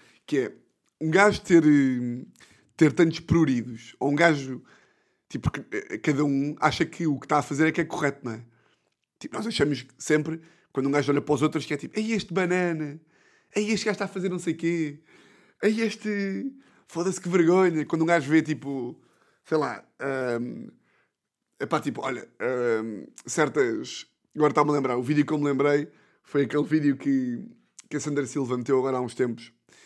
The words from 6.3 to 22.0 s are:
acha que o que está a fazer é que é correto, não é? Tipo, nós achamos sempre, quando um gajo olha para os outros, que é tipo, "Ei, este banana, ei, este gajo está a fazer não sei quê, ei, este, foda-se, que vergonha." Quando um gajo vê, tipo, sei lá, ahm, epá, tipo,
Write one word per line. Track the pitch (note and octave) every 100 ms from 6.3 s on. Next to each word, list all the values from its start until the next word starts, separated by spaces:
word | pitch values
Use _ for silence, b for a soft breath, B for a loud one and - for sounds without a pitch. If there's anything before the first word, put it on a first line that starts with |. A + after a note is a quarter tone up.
| C#3 C#3+ D3
acha | D3 - -
que | - E3
o | C3+
que | -
está | D3+
a |
fazer | - C#3+ D#3+
é |
que | D#3+
é | D#3+
correto, | - D3 C#3
não | B2
é? | A2 A#2 _ _ _ _ _ _ _
Tipo, | - A3+
nós | A3
achamos | - D3 C3 A#2+ -
sempre, | - D#3 D#3 D#3+ b b b
quando | - C3+
um |
gajo | C#3+ C3
olha | C#3+
para | - C#3+
os |
outros, | D3+ D#3 B2+
que |
é | D3
tipo, | - -
"Ei, | A3
este | A3 -
banana, | E3+ F#3 F3+ F3+ D#3+ D3 D3+ _ b b b b -
ei, | G#3+
este | A3 A3
gajo | G3+
está | G3
a |
fazer | F#3+ F#3
não | F3
sei | F3
quê, | E3 E3 E3+ D3+ C#3+ b b b b b b
ei, | G#3 A3
este, | A3+ - G#3 G3+ G3 F#3+ C4+ - b b b
foda-se, | E3 F3+ F#3
que | F3+
vergonha." | F3+ E3 F#3 F#3 D#3+ C#3+
Quando | D#3+
um | D#3+
gajo | E3+ C3+
vê, | D#3+
tipo, | D#3 C#3+ C#3 C3+ A#2+ - b b b b -
sei | D#3
lá, | C3+ G#2+ - -
ahm, | C3+ C3+ B2+ A#2+ A#2+ A2+ G2 - _ _ _ _ _ _ _ -
epá, | - D#3
tipo, | C#3 -